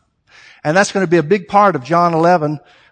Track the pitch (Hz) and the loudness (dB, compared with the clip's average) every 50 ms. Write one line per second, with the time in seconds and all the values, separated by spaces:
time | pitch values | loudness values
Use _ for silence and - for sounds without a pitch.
0 | _ _ _ _ _ _ _ - - - - _ - 147 160 190 208 - - 196 | _ _ _ _ _ _ _ -20 -20 -20 -18 _ -6 -2 0 0 0 0 -2 -4
1 | 190 165 175 170 151 147 202 208 - - - 202 208 196 165 143 123 131 170 170 | -2 0 0 0 0 0 -2 -2 -2 -2 0 2 2 2 0 -2 -4 -2 0 0
2 | 175 170 165 160 165 170 180 165 151 147 151 143 - _ _ _ _ _ | 0 0 0 0 2 2 2 2 0 -4 -6 -8 -12 _ _ _ _ _